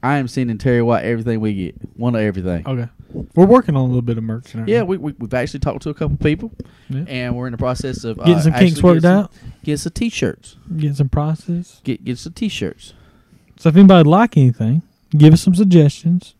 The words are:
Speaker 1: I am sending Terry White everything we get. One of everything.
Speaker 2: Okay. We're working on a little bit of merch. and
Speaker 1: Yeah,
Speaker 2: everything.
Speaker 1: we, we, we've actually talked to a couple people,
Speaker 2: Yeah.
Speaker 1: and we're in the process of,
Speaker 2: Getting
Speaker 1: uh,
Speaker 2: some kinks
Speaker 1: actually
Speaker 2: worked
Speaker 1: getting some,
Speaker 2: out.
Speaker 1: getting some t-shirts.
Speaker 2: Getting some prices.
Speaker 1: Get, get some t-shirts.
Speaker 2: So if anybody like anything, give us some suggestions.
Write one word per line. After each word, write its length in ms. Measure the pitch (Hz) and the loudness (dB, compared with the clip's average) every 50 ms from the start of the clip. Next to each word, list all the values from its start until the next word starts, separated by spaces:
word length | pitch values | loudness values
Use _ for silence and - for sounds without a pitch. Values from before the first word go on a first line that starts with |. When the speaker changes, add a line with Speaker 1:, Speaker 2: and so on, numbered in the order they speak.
Speaker 1:
I 160 | - 127 143 143 | -2 -2 -2 -2
am 100 | 135 120 | -4 -4
sending 280 | - - 131 120 113 104 | -4 -4 -4 -4 -4 -4
Terry 240 | - 135 123 120 | -2 0 0 2
White 220 | 117 117 117 107 - | 2 0 0 -2 -2
everything 380 | 95 120 113 110 120 113 110 | -4 -6 -6 -4 -4 -4 -4
we 120 | 107 110 104 | -4 -4 -4
get. 220 | 98 92 85 - - - - _ - | -4 -6 -8 -10 -14 -20 -20 _ -6
One 180 | 117 120 120 | -4 -4 -2
of 60 | 113 | -2
everything. 440 | 107 107 95 95 90 92 90 85 - | -2 -2 -4 -4 -6 -6 -6 -6 -6
Speaker 2:
Okay. 220 | - 135 123 120 117 _ _ - _ - - - - _ | -8 -8 -8 -8 -10 _ _ -20 _ -14 -14 -14 -6 _
We're 100 | - 175 | 4 6
working 300 | 196 233 254 240 - 151 | 6 6 4 2 2 -2
on 60 | 139 131 | -2 0
a 40 | 127 | 0
little 140 | 127 123 | -2 -2
bit 160 | 120 117 117 113 | -2 -4 -6 -6
of 60 | 113 | -6
merch. 300 | 113 110 117 127 - - | -8 -8 -10 -12 -14 -12
and 120 | 113 113 196 | -10 -4 -2
Speaker 1:
Yeah, 80 | 208 240 | -2 -2
Speaker 2:
everything. 220 | 220 180 190 185 - | -2 -2 -6 -6 -6
Speaker 1:
we, 80 | 151 | -10
we, 40 | 143 _ | -10 _
we've 140 | - 107 - | -12 -6 -6
actually 260 | 127 123 139 - 147 | -6 -6 -6 -6 -6
talked 220 | - 151 - 135 - | -6 -6 -6 -6 -10
to 60 | - | -12
a 40 | 147 | -8
couple 220 | _ 160 147 143 | _ -6 -6 -4
people, 380 | 139 - 151 151 165 - 226 - _ - - _ _ _ _ | -2 -2 -2 -2 -2 -6 -14 -14 _ -20 -20 _ _ _ _
Speaker 2:
Yeah. 140 | 135 131 160 170 | -10 -10 -8 -8
Speaker 1:
and 280 | 139 127 123 123 120 | -8 -8 -8 -6 -6
we're 120 | 123 123 127 | -8 -8 -10
in 40 | |
the 60 | 120 110 | -8 -6
process 480 | 139 127 127 - - 135 127 - - | -4 -4 -4 -6 -6 -10 -10 -8 -8
of, 120 | 117 110 95 | -10 -10 -4
Speaker 2:
Getting 160 | - 156 175 | 2 2 2
Speaker 1:
uh, 40 | 165 | 4
Speaker 2:
some 140 | 147 160 156 | 2 0 2
kinks 240 | 123 190 180 165 - | 4 2 2 2 2
Speaker 1:
actually 60 | - 180 175 | 4 4 4
Speaker 2:
worked 80 | 165 | 4
Speaker 1:
getting 140 | 160 175 180 196 | 4 4 2 2
some, 60 | 208 | 0
Speaker 2:
out. 60 | - _ _ _ - - _ - | -2 _ _ _ -20 -20 _ -8
Speaker 1:
getting 140 | - 147 147 | -6 -6 -6
some 140 | - - | -6 -10
t-shirts. 640 | - - 233 233 - - - 104 - _ _ - _ _ _ - 180 156 | -8 -6 -6 -6 -4 -4 -6 -6 -6 _ _ -20 _ _ _ -12 -8 -6
Speaker 2:
Getting 160 | 151 147 143 | -4 -4 -2
some 140 | 135 143 131 | -2 -4 -2
prices. 720 | - 151 147 151 156 156 - - 170 175 175 _ _ _ _ | -2 -4 -2 -2 -4 -6 -6 -8 -8 -8 -8 _ _ _ _
Speaker 1:
Get, 220 | - 127 - - | -10 -10 -8 -8
get 120 | - 127 120 | -10 -10 -10
some 140 | - - | -12 -18
t-shirts. 600 | 165 - - 214 - - - 90 - _ - - - _ _ _ _ _ _ _ _ _ _ _ _ _ | -12 -8 -8 -8 -6 -6 -8 -10 -10 _ -20 -20 -20 _ _ _ _ _ _ _ _ _ _ _ _ _
Speaker 2:
So 100 | - 165 | 0 2
if 60 | 151 | 6
anybody 320 | 175 202 190 190 180 160 151 | 8 8 10 10 8 6 6
like 300 | 160 190 226 240 - 156 | 4 4 2 2 2 2
anything, 440 | 135 127 120 _ 110 110 127 160 - _ _ _ _ _ | 2 2 2 _ -2 -2 -2 -2 -4 _ _ _ _ _
give 240 | - 151 147 156 156 | 2 6 6 8 6
us 80 | 170 | 6
some 120 | - - 180 | 4 0 0
suggestions. 800 | 170 214 196 180 170 151 143 - - - 165 175 180 - - _ _ | 2 2 4 6 6 4 4 2 -2 -2 -2 -2 -2 -4 -8 _ _